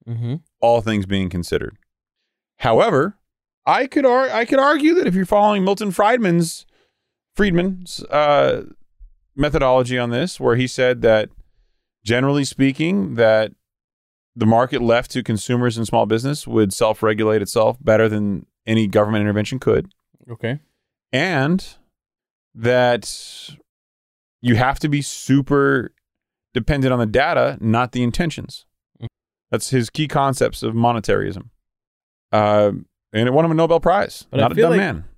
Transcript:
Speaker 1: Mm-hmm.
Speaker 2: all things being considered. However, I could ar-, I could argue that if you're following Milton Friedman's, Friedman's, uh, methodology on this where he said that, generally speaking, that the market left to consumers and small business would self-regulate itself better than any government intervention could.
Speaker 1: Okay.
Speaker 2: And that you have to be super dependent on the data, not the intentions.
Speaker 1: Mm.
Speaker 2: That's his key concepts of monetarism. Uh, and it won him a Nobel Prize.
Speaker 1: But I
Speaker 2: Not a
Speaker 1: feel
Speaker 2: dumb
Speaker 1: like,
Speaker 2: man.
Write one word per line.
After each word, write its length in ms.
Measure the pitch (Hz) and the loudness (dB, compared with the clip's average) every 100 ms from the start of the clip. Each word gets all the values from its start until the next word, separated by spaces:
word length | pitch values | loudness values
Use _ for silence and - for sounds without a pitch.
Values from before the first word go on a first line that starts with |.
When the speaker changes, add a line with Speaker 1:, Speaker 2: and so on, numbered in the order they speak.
| 117 | -12
Speaker 1:
Mm-hmm. 280 | 117 120 156 _ - | -8 -8 -8 _ -2
Speaker 2:
all 180 | 117 120 | 2 2
things 240 | 110 104 | 0 -2
being 240 | 95 98 92 | -2 -4 -2
considered. 480 | 87 85 - - - _ _ _ _ _ _ _ _ | -6 -4 -6 -6 -14 _ _ _ _ _ _ _ _
However, 580 | 120 120 220 139 190 - _ _ _ _ 143 | 0 2 4 2 -2 -6 _ _ _ _ -2
I 200 | 202 269 | 0 0
could 200 | 302 262 | 2 2
ar-, 240 | 247 262 | 2 0
I 160 | 220 240 | -2 0
could 120 | 269 | 2
argue 360 | 277 302 302 | 2 2 2
that 120 | 349 190 | 2 2
if 80 | |
you're 120 | 185 180 | -2 0
following 380 | 208 208 208 | 2 2 2
Milton 260 | 185 196 202 | 0 -2 -4
Friedman's, 720 | 175 208 247 190 170 165 - _ _ _ _ _ _ _ - | 0 2 2 2 2 0 -6 _ _ _ _ _ _ _ -2
Friedman's, 680 | 202 170 190 185 180 - | 0 0 -2 -6 -12 -16
uh, 580 | - 147 147 143 135 117 - - _ _ - _ _ 135 | -4 0 2 4 2 0 -8 -20 _ _ -20 _ _ -4
methodology 600 | 147 127 131 127 123 127 | -2 2 2 2 2 -2
on 120 | 120 | -2
this 280 | 120 180 - | -2 -4 -2
where 160 | 127 117 | 0 0
he 100 | 127 | 0
said 340 | - 127 123 | 0 0 2
that, 280 | 117 110 104 - - _ _ _ _ _ | 4 2 0 -12 -20 _ _ _ _ _
generally 400 | 101 123 135 143 | -2 0 2 0
speaking, 720 | 131 - 135 135 160 196 180 | -2 0 0 0 -2 -2 -4
that 380 | 117 110 110 110 _ _ _ _ _ _ _ _ 117 | 2 4 4 0 _ _ _ _ _ _ _ _ 0
the 100 | 110 | 2
market 360 | 113 123 127 | 4 2 0
left 280 | 117 117 - | 2 2 0
to 100 | 131 | -8
consumers 540 | 113 107 - 123 123 113 | -4 -6 -2 -2 -2 -2
and 80 | 107 | -2
small 200 | 113 107 | 0 2
business 400 | 113 135 147 - | 0 -2 -6 -2
would 260 | 113 98 | 0 0
self-regulate 680 | - 110 107 110 107 107 110 | 2 -2 0 0 0 0 0
itself 340 | 98 117 110 117 | 0 0 0 0
better 280 | 117 107 110 | 2 4 4
than 380 | 107 101 95 - _ 113 | 0 -4 -6 -10 _ -2
any 200 | 113 104 | 0 2
government 360 | 110 107 107 | 2 2 0
intervention 360 | 104 104 104 131 | 0 -2 -4 -4
could. 320 | - 135 - _ _ _ 120 | 0 0 -2 _ _ _ -20
Speaker 1:
Okay. 300 | 113 117 147 _ _ _ _ _ | -10 -8 -8 _ _ _ _ _
Speaker 2:
And 520 | 131 185 143 143 190 - - _ _ _ _ _ _ _ | -4 -2 0 0 -2 -4 -20 _ _ _ _ _ _ _
that 1000 | 113 117 123 123 117 - - - - - - _ _ _ _ _ _ _ _ | -4 0 2 2 0 -6 -14 -16 -20 -20 -20 _ _ _ _ _ _ _ _
you 160 | 120 117 | 0 2
have 220 | 131 135 | 2 -2
to 80 | 151 | -2
be 140 | 143 | -2
super 920 | - - - 139 135 143 139 135 - _ _ _ _ _ _ | -4 -12 0 0 2 0 2 0 -4 _ _ _ _ _ _
dependent 380 | 123 - 143 131 | -6 -2 0 0
on 60 | 123 | 0
the 80 | 110 | 0
data, 500 | 120 156 139 131 139 | 0 0 0 -2 -2
not 320 | 113 117 123 | -2 0 -2
the 100 | 123 | -2
intentions. 640 | 120 - 170 - 123 - _ _ _ _ | -4 -2 -6 -6 -16 -18 _ _ _ _
Speaker 1:
Mm. 60 | 117 _ _ _ - | -18 _ _ _ -8
Speaker 2:
That's 200 | 110 - | -6 -2
his 200 | 131 113 | -2 -2
key 180 | - 151 | -4 -2
concepts 540 | 147 139 131 120 - | 0 0 0 -2 -2
of 120 | 113 | -6
monetarism. 760 | 113 120 117 104 101 101 98 - _ _ _ _ _ _ _ - | 0 0 0 -2 -2 -2 -10 -16 _ _ _ _ _ _ _ -2
Uh, 400 | 107 107 104 104 - - _ _ | 0 2 4 2 0 -12 _ _
and 140 | 110 123 | -2 2
it 40 | |
won 120 | 143 | 2
him 60 | 165 | 2
a 40 | |
Nobel 260 | 160 165 165 | 0 2 2
Prize. 460 | 170 202 - - - | 2 0 -2 -8 -6
Speaker 1:
But 100 | 135 | -2
I 20 | |
Speaker 2:
Not 80 | 117 | 0
a 20 | |
Speaker 1:
feel 140 | 196 233 | 2 2
Speaker 2:
dumb 80 | 180 | 2
Speaker 1:
like, 80 | 180 | -2
Speaker 2:
man. 180 | 80 - | -6 -12